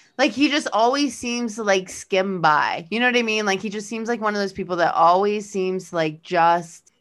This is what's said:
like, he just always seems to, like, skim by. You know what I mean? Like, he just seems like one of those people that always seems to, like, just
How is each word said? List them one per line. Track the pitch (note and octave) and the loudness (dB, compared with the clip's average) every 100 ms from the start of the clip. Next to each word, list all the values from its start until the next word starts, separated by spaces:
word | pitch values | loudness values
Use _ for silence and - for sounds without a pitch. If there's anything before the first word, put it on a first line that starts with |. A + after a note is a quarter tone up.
| _ - | _ 0
like, | C4 | 0
he | A3+ C#4+ | 2 0
just | D4 - | 0 0
always | G3+ A#3+ C#4+ C#4+ - | 2 2 2 -2 -4
seems | B3 A#3+ A#3+ G#3+ | -6 -4 -4 -4
to, | |
like, | G#3 F#3+ F#3 | 0 0 -2
skim | - - F#3 G3 F#3 | -12 -2 0 0 0
by. | D#3+ D3+ A2+ - E3 | 2 2 0 -4 -6
You | A3 | -2
know | B3 | 0
what | B3 | 2
I | |
mean? | A3+ G#3+ | 0 -2
Like, | G#3 F#3+ | 0 -2
he | G#3 | -4
just | G#3+ G#3 | -8 -8
seems | A3+ A3+ | -8 -4
like | A#3 | -2
one | G#3+ | -2
of | G#3 | -2
those | G3 | -4
people | G3 F3+ F3 | -4 -4 0
that | D#3+ | 2
always | - E3 F#3 G#3 G#3 G3+ | 4 4 4 2 -2 -4
seems | G3 F#3 F#3 F3+ | -4 -2 -4 -4
to, | F3 | -2
like, | D#3+ D#3 | -2 -4
just | - F3 E3+ F3 E3 - _ - | -2 4 4 4 -2 -16 _ -20